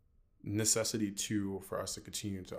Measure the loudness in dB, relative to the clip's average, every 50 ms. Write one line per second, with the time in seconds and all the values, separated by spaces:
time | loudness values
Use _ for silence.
0 | _ _ _ -20 _ _ _ _ -4 0 2 4 6 6 6 4 4 2 2 2
1 | 0 0 0 -2 -2 0 0 0 2 0 -2 -4 -4 -4 -4 -4 -2 -4 -4 -6
2 | -8 -8 -8 -4 -4 -2 -4 -4 -6 -8 -8